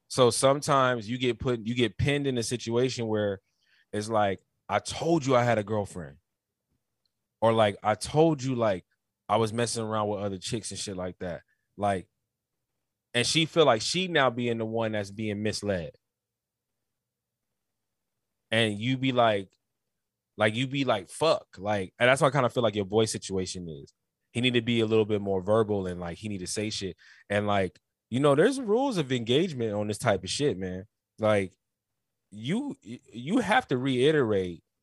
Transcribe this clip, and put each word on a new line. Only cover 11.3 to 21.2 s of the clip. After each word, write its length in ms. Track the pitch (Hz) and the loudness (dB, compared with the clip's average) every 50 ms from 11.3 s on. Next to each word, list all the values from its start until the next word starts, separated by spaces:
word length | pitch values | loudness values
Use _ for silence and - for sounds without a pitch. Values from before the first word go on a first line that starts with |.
| 82 65 - _ _ _ _ _ _ | -8 -10 -12 _ _ _ _ _ _
Like, 320 | - 101 104 101 92 85 _ _ _ _ _ _ _ _ _ _ _ _ _ _ _ _ _ _ _ _ _ - | -4 -2 -2 -2 -2 -4 _ _ _ _ _ _ _ _ _ _ _ _ _ _ _ _ _ _ _ _ _ -2
and 120 | 120 117 | -2 0
she 200 | - - 160 165 | 0 2 0 0
feel 200 | - - 170 156 | 2 4 4 6
like 160 | 139 120 113 | 6 6 4
she 260 | 110 - - 175 185 185 | 2 -2 -4 -2 -2 0
now 220 | 170 151 135 127 | 2 4 4 2
being 280 | 117 123 120 120 117 113 | 2 0 -2 -2 -2 -2
the 60 | 113 | -4
one 260 | 110 110 113 113 110 | -4 -2 -2 -2 -2
that's 180 | 110 107 101 98 | -2 -4 -6 -6
being 300 | 98 107 110 107 104 101 | -8 -8 -6 -4 -4 -2
misled. 500 | 107 107 101 - - 101 98 90 80 71 - _ _ _ _ _ _ _ _ _ _ _ _ _ _ _ _ _ _ _ _ _ _ _ _ _ _ _ _ _ _ _ _ _ _ _ _ _ _ _ _ _ _ _ _ _ _ _ _ _ _ - | -2 -2 -4 -2 -2 -2 -2 -2 -4 -8 -12 _ _ _ _ _ _ _ _ _ _ _ _ _ _ _ _ _ _ _ _ _ _ _ _ _ _ _ _ _ _ _ _ _ _ _ _ _ _ _ _ _ _ _ _ _ _ _ _ _ _ -2
And 260 | 113 110 117 110 104 101 | 0 2 2 2 0 -2
you 180 | 110 127 131 127 | -2 -2 -2 -2
be 140 | 131 131 | -2 0
like, 380 | 123 123 117 113 107 101 95 92 _ _ _ _ _ _ _ _ _ _ _ _ _ _ _ _ _ - | 2 4 4 4 4 2 -2 -8 _ _ _ _ _ _ _ _ _ _ _ _ _ _ _ _ _ 0
like, 160 | 107 110 107 | 0 0 0
you 120 | 117 135 131 | 0 -4 -4
be 160 | 135 143 139 | -2 -2 0
like, 240 | 127 117 104 90 - | 0 0 -2 -2 -8
"Fuck." 380 | - - | -6 -2